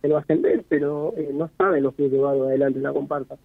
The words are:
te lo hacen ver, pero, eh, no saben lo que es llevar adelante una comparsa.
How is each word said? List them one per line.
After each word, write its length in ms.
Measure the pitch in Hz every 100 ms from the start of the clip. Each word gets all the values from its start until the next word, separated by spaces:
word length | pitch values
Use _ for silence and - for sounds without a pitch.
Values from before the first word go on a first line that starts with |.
te 60 | 143
lo 100 | 151
hacen 260 | - 160
ver, 200 | - - -
pero, 440 | 147 143 147 156 190
eh, 140 | 147
no 160 | 143 165 -
saben 240 | 190 156
lo 140 | 139
que 100 | -
es 60 | 143
llevar 240 | 135 139
adelante 440 | 135 135 135 139 135
una 140 | 139
comparsa. 440 | 143 143 147 131 -